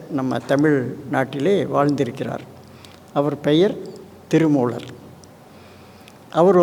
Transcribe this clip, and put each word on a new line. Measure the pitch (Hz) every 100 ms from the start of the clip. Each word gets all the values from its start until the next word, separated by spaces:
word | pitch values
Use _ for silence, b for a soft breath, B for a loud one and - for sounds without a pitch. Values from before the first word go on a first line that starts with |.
| - 147
நம்ம | 131 123 -
தமிழ்நாட்டிலே | 143 156 139 120 - - 135 131 139 160 196 135
வாழ்ந்திருக்கிறார். | 139 147 135 123 - 123 - - - B B B B B
அவர் | 143 147 143 147
பெயர் | 156 202 - - - - - -
திருமூலர். | 160 156 143 120 113 - - - - - - - B B B B B B B - 160
அவர் | 185 180